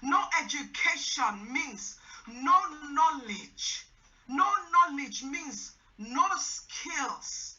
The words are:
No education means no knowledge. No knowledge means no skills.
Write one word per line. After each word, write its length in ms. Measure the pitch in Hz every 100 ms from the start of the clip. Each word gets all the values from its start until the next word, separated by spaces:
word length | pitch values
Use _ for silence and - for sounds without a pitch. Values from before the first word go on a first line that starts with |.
No 220 | 254 370 - 330
education 1120 | 302 294 277 - 330 320 - - 247 202 208
means 440 | 269 320 208 - - - - -
no 320 | 240 269 370 403 302 294
knowledge. 960 | 285 320 294 233 202 269 - - - - _ _ _ _
No 180 | 269 381 403 339
knowledge 500 | 339 339 277 269 220
means 480 | 262 311 302 208 - - _ _
no 280 | 220 254 370 392
skills. 1200 | - - - - - 330 269 - - - -